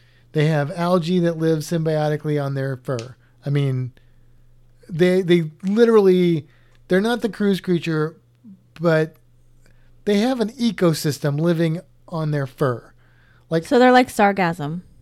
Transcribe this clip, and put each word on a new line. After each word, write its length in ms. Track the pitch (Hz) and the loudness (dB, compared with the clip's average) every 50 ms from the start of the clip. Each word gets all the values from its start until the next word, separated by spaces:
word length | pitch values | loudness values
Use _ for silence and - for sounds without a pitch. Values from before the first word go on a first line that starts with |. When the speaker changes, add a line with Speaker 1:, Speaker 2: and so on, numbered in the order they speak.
| _ _ _ _ _ _ - | _ _ _ _ _ _ -2
Speaker 1:
They 140 | 156 147 | 0 0
have 220 | 156 160 147 143 139 | 2 2 0 -2 -4
algae 480 | - 170 170 175 180 185 156 165 185 180 | -4 -4 0 0 2 0 2 0 0 2
that 180 | 170 170 165 | 2 0 0
lives 320 | 160 160 160 160 156 147 - | 0 0 0 0 0 -2 -4
symbiotically 720 | 175 165 160 160 156 151 151 151 151 147 - 151 147 147 139 | -4 -2 -2 -2 0 0 0 -2 -2 -2 -4 -4 -2 -2 -2
on 120 | 139 139 | -4 -4
their 200 | 135 135 135 131 | -4 -6 -6 -6
fur. 400 | 127 - - 135 117 113 127 120 _ _ _ _ _ - | -8 -8 -8 -6 -6 -8 -12 -16 _ _ _ _ _ -6
I 40 | 143 | -2
mean, 440 | 143 143 143 135 131 127 127 123 - - - - _ _ _ _ - - - _ - - _ _ - _ - - | -2 0 0 0 -2 -4 -6 -8 -12 -18 -20 -20 _ _ _ _ -20 -20 -20 _ -20 -20 _ _ -20 _ -16 -10
they, 320 | 185 151 180 180 180 190 | -2 0 2 2 2 2
they 300 | 190 165 180 175 160 156 156 _ - | 2 2 2 2 2 -4 -8 _ -6
literally, 840 | 190 202 226 240 226 226 214 196 190 185 180 180 175 170 151 151 - _ _ _ _ _ - - - | -2 2 4 4 6 6 6 6 6 4 4 2 2 0 -2 -4 -10 _ _ _ _ _ -20 -4 -2
they're 100 | 180 190 | 0 0
not 200 | 208 233 240 233 | 0 0 -2 -2
the 80 | - 214 | -4 -6
cruise 320 | 180 - 208 202 196 175 | -4 -2 0 0 0 0
creature, 560 | - 185 175 160 - 165 160 156 156 160 - - _ _ _ _ _ 220 190 _ _ _ _ - | -2 -2 -2 -2 -2 -4 -2 -2 -4 -4 -6 -14 _ _ _ _ _ -20 -20 _ _ _ _ -4
but 340 | 165 170 160 156 160 160 - _ _ _ _ _ _ _ - - - - - - - - - - _ | 0 2 2 2 0 -2 -6 _ _ _ _ _ _ _ -20 -20 -20 -20 -20 -20 -20 -20 -20 -8 _
they 160 | 208 208 202 | 0 0 2
have 220 | 220 254 269 240 | 0 0 -2 -2
an 80 | 220 214 262 | -4 -6 -4
ecosystem 840 | 277 233 233 190 - 185 170 156 - - 156 131 - - 147 139 147 | -2 -2 -2 0 0 0 0 0 0 -2 -4 -4 -2 -4 -4 -2 0
living 400 | 165 175 170 160 170 160 160 180 - _ _ _ _ - | 0 0 0 0 0 -2 -2 -6 -10 _ _ _ _ -10
on 220 | 175 160 156 151 | -8 -6 -4 -4
their 140 | 147 143 139 | -4 -4 -6
fur. 460 | 131 - - 151 131 120 113 - - _ _ _ _ _ _ _ _ _ _ _ _ | -8 -4 -2 -2 -2 -2 -4 -10 -18 _ _ _ _ _ _ _ _ _ _ _ _
Like, 160 | 165 170 165 | -4 -4 -2
Speaker 2:
So 140 | - 277 240 | 0 4 4
they're 120 | 247 254 | 6 6
like 160 | 254 254 254 254 | 6 6 4 2
sargassum. 720 | - - 208 202 196 196 180 165 165 - 147 147 165 180 - - - - | 0 2 2 2 2 0 -2 -2 -2 -4 -8 -8 -8 -10 -12 -16 -20 -20